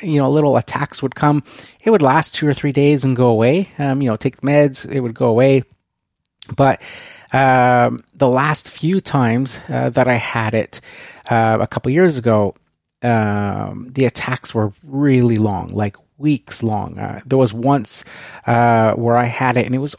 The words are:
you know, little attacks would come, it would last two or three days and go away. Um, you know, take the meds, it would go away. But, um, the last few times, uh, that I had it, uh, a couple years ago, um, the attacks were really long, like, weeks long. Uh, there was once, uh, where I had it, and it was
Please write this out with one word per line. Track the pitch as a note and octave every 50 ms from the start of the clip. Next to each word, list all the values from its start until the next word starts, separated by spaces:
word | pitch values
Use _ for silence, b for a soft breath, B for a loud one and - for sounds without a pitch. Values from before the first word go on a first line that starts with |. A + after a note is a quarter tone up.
you | - F3+ D#3 D3
know, | C#3 B2+
little | C#3 D3+ D3+ C#3+ C3 A2
attacks | - - - - C#3+ - - -
would | - C3 -
come, | - - D3 D3 D3 - B B B B B B B _
it | -
would | A3+ G3+
last | D3+ C3 C3 D#3+ D#3 - -
two | - D#3 D3
or | C#3
three | - - D3 C3
days | C#3+ C#3+ C#3+ D3 C#3 B2+
and | C3+ C3
go | A#2 B2+ B2
away. | A#2 A2 A2+ A#2+ C#3+ F3+ G3 - - -
Um, | D3 C#3 C3 C#3
you | C#3+ B2
know, | A2 G#2+
take | - C3+ - -
the | - C3+
meds, | C#3+ D3 D3 C#3+ C3+ - - -
it | - C#3
would | B2 A#2+ A2+
go | - C3 A#2+
away. | A2+ A2+ B2+ C3+ C3+ C3+ A#2+ - _ _ _ _ _ _ _ _ _ _ _ _ _ _ - - -
But, | - C#3 C3+ C3 - B B B B B B B B B B
um, | - C3 C3+ C3+ C3 B2+ B2 B2 B2 B2 A#2+ A#2+ A#2+ B2 - _ _
the | - - B2+
last | B2 B2+ D3 D3+ D#3 - - -
few | - - - D#3 F#3 G3
times, | - - - C#3+ B2 A#2 A2+ A#2+ C3+ C3 - - - -
uh, | D3+ B2 B2+ B2+
that | A#2+ C3+ B2+ B2
I | B2
had | A#2 G#2+ - - A#2 A2 A2 A2
it, | A2 G#2 - - - B B B B B B B B B -
uh, | A#2+ A2+ A2+ A2 A2 A2
a | - -
couple | - - - B2
years | C3+ D#3+ F#3 F3+ D3+ C3
ago, | A2+ A#2+ A2 G#2+ G#2 G2 - _ _ _ _ _ _ _ _ _
um, | - A#2+ A#2 A2+ G#2+ G#2 G2+ G#2 G#2 G2+ G2 G2+ G#2 G2 G2 G2+ G2+ - C3+
the | C#3 C3
attacks | A#2+ - - - - B2+ - - - -
were | A#2 G#2+ G#2 G2 _ _
really | D3+ C3+ C#3 C#3+ C#3+ C3+ B2+ B2 A#2+ A#2 G#2+
long, | G#2+ G#2+ G2+ F2+ F2 E2+
like, | F#2+ G#2 G#2 G2+ - - _ _ _ _
weeks | C#3 D3+ D3+ B2 - - - - -
long. | A2+ G#2+ G#2 G2 G2 - F#2+
Uh, | G#2 - - G#2+ -
there | - C3+ C3+
was | C3+ A#2 G2+
once, | A2+ A#2+ C3+ C#3 C#3 A2 - - - - B B B B B B B B -
uh, | A#2+ A#2 A#2+ A#2+ A#2 A2+ A2 A2 G#2
where | - A#2 A#2 A#2 A#2+
I | A#2+
had | A#2+ A#2 - C3+ B2+ A#2+ B2
it, | A#2+
and | - B2
it | C3
was | C#3 D3 -